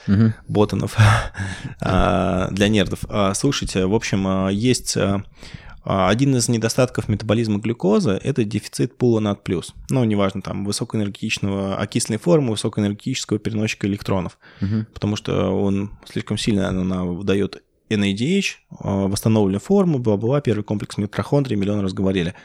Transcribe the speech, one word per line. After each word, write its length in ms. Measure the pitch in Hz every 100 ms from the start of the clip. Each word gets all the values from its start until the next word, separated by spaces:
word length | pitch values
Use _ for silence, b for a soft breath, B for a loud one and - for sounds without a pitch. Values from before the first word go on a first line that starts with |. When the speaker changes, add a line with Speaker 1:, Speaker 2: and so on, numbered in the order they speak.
| -
Speaker 1:
Мгм. 280 | 101 110 - -
Speaker 2:
ботанов, 480 | 101 104 98 101 -
<laughs> 840 | 107 110 - - 95 92 - -
а, 680 | - 92 92 92 92 92 92
для 180 | - 101
нердов. 320 | 107 92 - -
А, 240 | 107 98
слушайте, 520 | 98 143 - - 98 92
в 80 |
общем, 320 | 110 - 101 95
а, 220 | 95 95
есть, 460 | 101 123 120 - -
а, 260 | 98 98 - B B B B B
а, 260 | - 95 92
один 260 | 110 139 127
из 120 | 117
недостатков 600 | 117 113 - 123 - -
метаболизма 500 | 104 107 110 110 101
глюкозы — 520 | 113 117 180 214 151 190
это 220 | - 135
дефицит 540 | 107 107 - - 139 -
пула 220 | 123 110
нат 240 | 107 101
плюс. 300 | - 85 - - -
Ну, 160 | 131
неважно, 380 | 113 104 98 95
там, 220 | - 107 101
высокоэнергетичного 1080 | - 120 113 101 98 110 - 101 98 98 98
окисленной 400 | 104 120 - 107
формы, 320 | 170 165 127
высокоэнергетического 880 | 104 113 110 101 104 - 131 - 104
переносчика 480 | 101 107 107 - 104
электронов. 520 | 101 - 95 87 - B B
Speaker 1:
Мгм. 260 | 98 107 110
Speaker 2:
Потому 240 | - 104 104
что 340 | - 92 95 95
он 340 | 101 98 101 - -
слишком 300 | 107 - 107
сильно, 300 | - 101 92
она 360 | 92 92 92
выдаёт 580 | 90 90 101 98 95 - - _ -
Н 140 | 101
А 100 | 101
Д 260 | 98 131 196
H, 200 | 190 - _ -
а, 280 | 101 98 98
восстановленную 540 | 101 113 110 98 98
форму, 380 | - 202 175 139
бла-бла-бла, 400 | 117 101 113 143
первый 220 | 127 104
комплекс 340 | 104 104 - -
митохондрий, 580 | 104 - 101 143 135 104
миллион 240 | 98 104
раз 140 | 95
говорили. 400 | 104 95 95 85 B